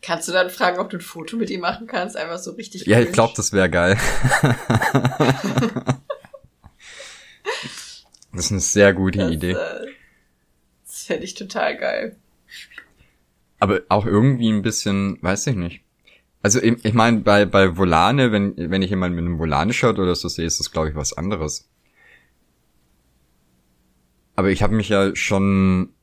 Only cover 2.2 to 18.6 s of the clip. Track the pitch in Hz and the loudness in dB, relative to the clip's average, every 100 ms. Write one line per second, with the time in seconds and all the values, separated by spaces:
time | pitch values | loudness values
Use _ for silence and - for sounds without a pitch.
2.2 | 156 170 185 - - 185 92 110 120 - | -10 -10 -12 -14 -14 -10 2 4 4 2
3.2 | 113 - - 101 92 87 87 101 - - | 2 0 -2 2 2 2 2 2 2 2
4.2 | 131 - 143 120 - 113 - 139 127 - | 2 2 2 0 0 0 2 0 0 0
5.2 | 143 135 196 - 226 123 - 123 _ - | 0 2 -2 -2 -2 -4 -6 -6 _ -14
6.2 | - - _ _ - _ - - - - | -14 -20 _ _ -20 _ -20 -20 -20 -20
7.2 | - _ - 508 - - - - _ _ | -20 _ -8 -8 -10 -14 -18 -20 _ _
8.2 | _ 90 - 95 - 104 101 92 95 98 | _ -6 -4 -2 0 6 6 6 0 0
9.2 | 90 80 90 90 82 - - - _ _ | -2 -2 -2 -4 -6 -10 -14 -16 _ _
10.2 | _ _ _ _ _ _ - - - 156 | _ _ _ _ _ _ -20 -18 -8 -8
11.2 | 180 - 196 - - - - - - - | -8 -14 -10 -4 -4 -2 -4 -4 -8 -12
12.2 | _ _ _ - - - - _ _ _ | _ _ _ -20 -20 -20 -20 _ _ _
13.2 | _ _ _ _ 101 95 - 98 92 101 | _ _ _ _ 0 0 2 0 2 4
14.2 | 127 131 113 107 110 107 - 98 98 - | 4 2 2 2 0 -4 -2 -2 -2 -4
15.2 | 87 98 - 110 85 - _ _ _ _ | -4 -2 -2 -4 -4 -10 _ _ _ _
16.2 | _ _ 104 123 113 117 110 117 113 113 | _ _ 2 4 2 0 0 2 4 4
17.2 | 107 104 101 98 95 85 95 80 90 139 | 4 4 6 4 4 4 2 4 4 4
18.2 | 127 107 101 - | 2 2 0 -2